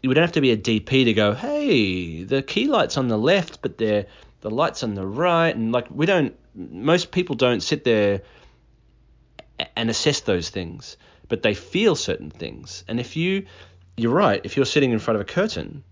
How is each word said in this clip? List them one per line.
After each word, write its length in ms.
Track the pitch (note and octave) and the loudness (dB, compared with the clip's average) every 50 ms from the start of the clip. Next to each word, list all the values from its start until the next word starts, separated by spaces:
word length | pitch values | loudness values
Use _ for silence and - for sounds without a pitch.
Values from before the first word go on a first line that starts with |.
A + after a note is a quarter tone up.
we 100 | - C3 | 0 2
don't 100 | C3 D3+ | 4 4
have 100 | E3+ E3+ | 4 4
to 100 | - D#3+ | 2 2
be 80 | C#3 B2+ | 4 4
a 60 | A2+ | 2
D 240 | G#2+ G2 A#2+ A2 G#2 | 2 0 0 0 0
P 240 | - - C3+ C3+ B2+ | 0 2 2 4 4
to 100 | A#2 G#2+ | 4 4
go, 180 | G#2+ G#2+ G#2 | 4 2 2
"Hey, 880 | G#2+ - - C#4+ D4 D4 D4 C#4 F3+ A#2+ G#2 F#2+ F2+ F2+ F2+ E2 D#2+ E2 | 2 0 -4 -4 -2 -2 0 2 2 2 2 0 -2 -4 -6 -6 -8 -10
the 200 | F#2 G#2 C3 C3+ | -4 -2 -2 -2
key 240 | C3+ - - G3 B3 | -2 -2 -2 -2 0
light's 320 | C#4+ C#4 G#3+ - - - C#3+ | 2 2 2 0 0 0 -2
on 100 | C3 B2 | 0 0
the 80 | A2+ | 0
left, 460 | G#2 A2+ D3 F#3+ G3 E3 - - - | 0 2 2 2 2 0 -4 -10 -8
but 160 | - - - - | -8 -8 -4 -2
they're, 280 | A2+ G#2+ G#2 G#2 G2 - - - - - _ _ | -2 0 0 0 -2 -6 -16 -20 -20 -20 _ _
the 80 | - G#2+ | -8 -6
light's 320 | A2 B2+ D#3+ - - - | -2 0 -2 -2 -2 -6
on 100 | C3 A2+ | -6 -6
the 140 | G2+ G2 F#2+ | -4 -4 -6
right." 500 | F#2+ G#2 C3 E3+ F3+ E3+ E3 E3 E3 - | -6 -4 0 0 2 4 4 2 2 0
And, 160 | A2+ A2+ A2+ | -2 -2 0
like, 140 | A#2+ B2 A#2+ - | 0 -2 -2 -4
we 140 | - C#3 D#3 | -2 0 2
don't, 300 | F#3 G3 F3 C#3+ G2+ - - _ _ _ | 2 4 2 2 0 -2 -10 _ _ _
most 560 | G2+ F2 - - F2+ A2+ D3+ E3+ F3+ - - | -14 -14 -12 -10 -4 2 2 2 2 2 0
people 240 | - F#3 F3+ - C#3 | -2 -2 -2 -2 0
don't 280 | A2 B2+ B2 A#2+ G2 | 2 2 2 2 0
sit 220 | E2+ - D3+ C#3+ - | 0 -2 -4 0 2
there 360 | B2 A2+ G#2+ G#2 G2+ G2+ F#2+ - - - - - - _ _ _ _ _ _ _ _ _ _ _ _ _ _ _ _ _ - - _ _ - | 2 4 4 4 2 2 0 -4 -12 -20 -20 -20 -20 _ _ _ _ _ _ _ _ _ _ _ _ _ _ _ _ _ -20 -20 _ _ -10
a-, 200 | - - _ A#2 | -10 -8 _ -4
and 100 | A#2 A2+ | -2 -2
assess 320 | A2+ - - D3+ C3+ - | -2 2 2 2 2 2
those 300 | - - G2 F2 E2 - | 0 0 0 0 0 -4
things, 480 | - G2 F2 E2 E2+ - - - - _ _ - _ _ - - | -6 -8 -8 -8 -10 -14 -16 -18 -20 _ _ -20 _ _ -6 -6
but 140 | A#2 - | -6 0
they 120 | - A2 G#2 | 0 0 0
feel 420 | - - - - F3+ A3+ G#3+ D#3 | 0 -8 -4 -2 2 4 4 2
certain 340 | - - - - - - D2+ | 2 -2 -4 -4 -6 -8 -16
things. 540 | - - E2 G#1+ - - - - - - - | -12 -12 -12 -12 -12 -14 -16 -16 -18 -16 -10
And 140 | - A2 A#2+ | -6 -6 -6
if 160 | B2 - - | -6 -6 -4
you, 300 | D#3+ E3 F#3 F#3+ G3 F#3+ - - - - - - - - _ _ | -4 -2 0 -2 -2 -4 -8 -20 -20 -20 -20 -20 -20 -20 _ _
you're 160 | - A2+ A#2 | -2 0 2
right, 300 | C3 F3+ G#3 C3+ G2+ G2 - | 4 4 4 4 2 0 -4
if 140 | - - C#3 | -4 0 0
you're 80 | C3 | 0
sitting 240 | B2 - D3 C#3 B2+ | 2 2 2 2 4
in 80 | A#2 G#2+ | 2 0
front 160 | - - A2 | 0 0 -2
of 80 | G#2 | -2
a 100 | G2+ - | -2 -4
curtain, 500 | - F3 G3+ A3+ - F2 - - - C#3+ - - | -2 -2 -2 -2 -4 -8 -8 -10 -14 -16 -18 -20